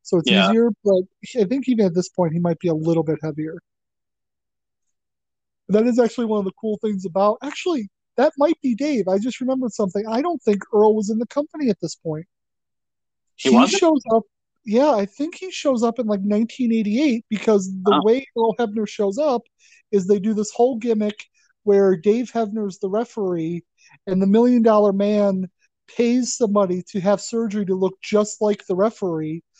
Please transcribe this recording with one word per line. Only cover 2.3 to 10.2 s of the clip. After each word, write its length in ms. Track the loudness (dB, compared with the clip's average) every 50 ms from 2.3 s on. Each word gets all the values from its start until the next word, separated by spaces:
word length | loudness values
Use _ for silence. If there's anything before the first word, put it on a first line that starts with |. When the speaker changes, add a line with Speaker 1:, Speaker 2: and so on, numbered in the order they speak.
| 0
Speaker 1:
he 60 | -2
might 220 | -2 -2 -2 -2
be 80 | -2 -2
a 60 | -2
little 280 | 0 0 0 0 0 0
bit 160 | -2 -4 -4 -4
heavier. 340 | -8 -8 -8 -8 -10 -10 -14 -18 _ _ _ _ _ _ _ _ _ _ _ _ _ _ _ _ _ _ _ _ _ _ _ _ _ _ _ _ _ _ _ _ _ _ _ _ _ _ _ _ 0
That 180 | 0 2 2 2
is 100 | 2 2
actually 280 | 2 2 0 -2 -2
one 120 | -2 -2 -2
of 60 | -2
the 80 | -4 -8 _
cool 180 | -6 -6 -6 -4
things 240 | -4 -6 -6 -6 -6
about, 340 | -6 -2 0 2 2 0 -2 -6
actually, 460 | -10 -10 -8 -6 -4 -4 -4 -6 -8 -14 _ _ _ _
that 160 | 0 0 0 2 2
might 220 | 0 0 0 0
be 140 | 0 -2 -2
Dave. 340 | 0 -2 -2 0 0 0 0
I 100 | 0 0
just 220 | -2 -4 -6 -4
remembered 320 | -4 -4 -2 -2 -4 -4 -4
something. 320 | -4 -4 -4 -2 -6 -6 -2
I 120 | -2 -2